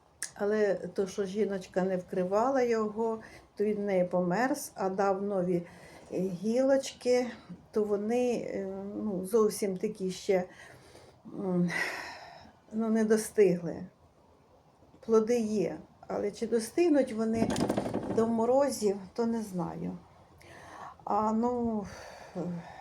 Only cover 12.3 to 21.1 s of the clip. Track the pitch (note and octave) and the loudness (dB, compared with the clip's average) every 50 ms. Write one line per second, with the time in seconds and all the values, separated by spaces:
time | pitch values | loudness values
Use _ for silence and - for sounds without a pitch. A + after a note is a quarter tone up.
12.3 | - - - - - _ _ - - A3 A3+ A3+ A3 A3+ A3 G#3 A3+ A3 A3 - | -20 -20 -20 -20 -20 _ _ -8 -4 -2 0 2 2 2 4 4 4 2 2 2
13.3 | - - G#3 F#3 E3+ F3 E3+ E3 - - F#3 - - _ _ - _ _ _ _ | 4 6 6 6 4 2 -2 -4 -6 -8 -10 -12 -16 _ _ -20 _ _ _ _
14.3 | _ _ _ _ _ _ _ _ _ _ _ - - - - - A3+ A3 A3 G#3+ | _ _ _ _ _ _ _ _ _ _ _ -20 -20 -12 0 4 4 4 6 4
15.3 | A#3+ A#3+ A3+ G#3 G#3+ G#3+ F3 - D3+ D#3+ - - - - - - F#3+ G3+ G3+ G#3 | 2 2 2 0 0 0 0 0 -2 -6 -12 -16 -20 -18 -12 -8 -4 -4 -4 -4
16.3 | F#3+ - A#3 G#3 A3 A#3 A3 - - - F4 F4 D4 C#4+ B3+ - A3 G#3+ A3+ A3+ | -4 -4 -4 -2 0 0 -2 -2 0 2 4 4 6 4 4 2 0 -2 0 0
17.3 | A3+ A3+ G#3+ - - - - - - - - - - - - - - - A3+ A3+ | 2 2 2 2 0 0 0 0 0 0 -2 -2 -4 -4 -4 -2 0 2 2 2
18.3 | A#3 A3+ A3+ A#3+ B3+ C4+ C#4+ C#4 A3+ - G#3+ G#3 G3 G3+ F#3+ F#3 - - A#3 A#3 | 2 2 4 4 6 6 4 4 2 0 2 0 0 0 -4 -8 -4 -2 0 0
19.3 | A3+ A3+ G#3+ G#3 F#3 F3+ E3 E3 D#3+ E3 E3+ F3+ F#3 F3+ - - - - - - | 0 -2 -4 -4 -4 -4 -4 -4 -4 -6 -6 -8 -8 -10 -12 -20 -20 -20 -20 -20
20.3 | - - - - - - - - - - - - - - - - | -20 -20 -20 -20 -20 -20 -20 -20 -18 -16 -16 -16 -16 -10 -6 -2